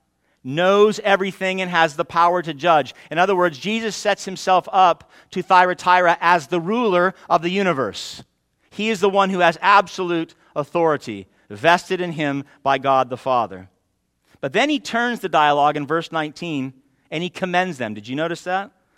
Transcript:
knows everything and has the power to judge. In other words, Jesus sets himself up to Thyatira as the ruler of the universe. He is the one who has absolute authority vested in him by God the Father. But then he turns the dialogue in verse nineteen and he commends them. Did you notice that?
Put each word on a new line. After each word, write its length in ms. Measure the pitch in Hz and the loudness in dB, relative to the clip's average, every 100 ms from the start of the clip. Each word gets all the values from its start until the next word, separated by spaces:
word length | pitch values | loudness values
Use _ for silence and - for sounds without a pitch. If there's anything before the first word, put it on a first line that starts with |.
| _ _ _ _ | _ _ _ _
knows 540 | 131 147 180 202 214 208 | -8 0 2 4 4 2
everything 600 | 208 196 196 - 190 185 | 0 0 0 -4 -4 -4
and 100 | 185 | -2
has 240 | 175 165 | 2 2
the 100 | 147 | 0
power 380 | 165 170 175 180 | -4 2 2 2
to 100 | 165 | -4
judge. 420 | 143 170 160 131 - - | -4 2 2 2 -10 -8
In 80 | 156 | 0
other 180 | 190 185 | 2 2
words, 220 | 180 135 | 0 -2
Jesus 360 | 180 226 226 | -4 -4 -4
sets 300 | 185 208 196 | -4 -2 -2
himself 440 | - 190 - 185 - | -6 -8 0 0 2
up 380 | 196 185 160 _ _ _ | 2 4 2 _ _ _
to 120 | 190 | -10
Thyatira 760 | 175 180 180 180 180 180 175 170 | 2 4 4 0 2 4 4 2
as 280 | 170 175 139 | 2 2 0
the 120 | 175 | -4
ruler 540 | 170 226 233 175 180 - - | -2 -2 0 2 0 -4 -2
of 120 | 165 | 0
the 80 | 170 | 0
universe. 720 | 190 196 139 113 92 - - - _ _ _ _ | -2 0 0 -4 -6 -14 -16 -20 _ _ _ _
He 200 | - 214 | -6 -4
is 100 | 214 | 0
the 100 | 196 | 0
one 200 | 196 190 | 2 0
who 80 | 190 | 2
has 200 | 170 165 | 2 2
absolute 760 | 185 202 190 - 180 170 165 _ _ - | 4 4 4 -6 -4 -4 -6 _ _ -8
authority 720 | 139 175 165 143 - 101 95 _ _ | -4 0 0 0 -4 -12 -14 _ _
vested 500 | 104 151 175 - 185 | -2 2 2 0 -6
in 120 | 180 | -6
him 320 | 156 151 139 135 _ | -4 -4 -4 -8 _
by 160 | 139 139 | -2 -2
God 320 | 135 135 123 | 2 0 0
the 80 | 127 | -4
Father. 500 | 139 123 107 92 92 _ _ _ _ _ _ _ | -2 -2 -2 -8 -20 _ _ _ _ _ _ _
But 140 | 143 | -6
then 160 | 185 277 | -2 0
he 100 | 285 | -2
turns 400 | - 226 240 233 | -4 -4 -2 -4
the 80 | 185 | -2
dialogue 480 | 160 151 143 147 151 | 2 4 4 2 0
in 100 | 139 | -4
verse 240 | 165 160 | -4 -4
nineteen 640 | 165 151 - 170 147 131 131 _ _ _ | -6 -8 -10 -8 -6 -6 -10 _ _ _
and 120 | 160 | -8
he 60 | 175 | -8
commends 480 | - 190 180 185 139 | -8 -4 -2 -2 -4
them. 160 | 113 | -8
Did 160 | 107 107 | -8 -10
you 80 | 135 | -6
notice 260 | 165 165 | -6 -6
that? 280 | 180 185 196 _ _ | -6 -6 -6 _ _